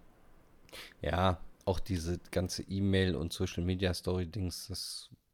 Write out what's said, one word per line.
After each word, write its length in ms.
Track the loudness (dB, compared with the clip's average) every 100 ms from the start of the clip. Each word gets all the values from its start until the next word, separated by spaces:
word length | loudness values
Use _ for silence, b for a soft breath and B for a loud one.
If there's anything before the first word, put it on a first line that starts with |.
| -14 -20 -20 -20 -20 -20 -20 B B -6
Ja, 360 | -2 4 4 2 -4 -6
auch 160 | 0 0
diese 400 | 0 0 0 -4 -2
ganze 320 | -2 0 -4
E-Mail- 540 | -4 0 4 6 4 2
und 160 | -2
Social-Media-Story-Dings, 1400 | -2 -2 0 0 2 2 0 0 0 -2 -2 -4 -4 -8
das 420 | -8 -8 -10 -14 -20 _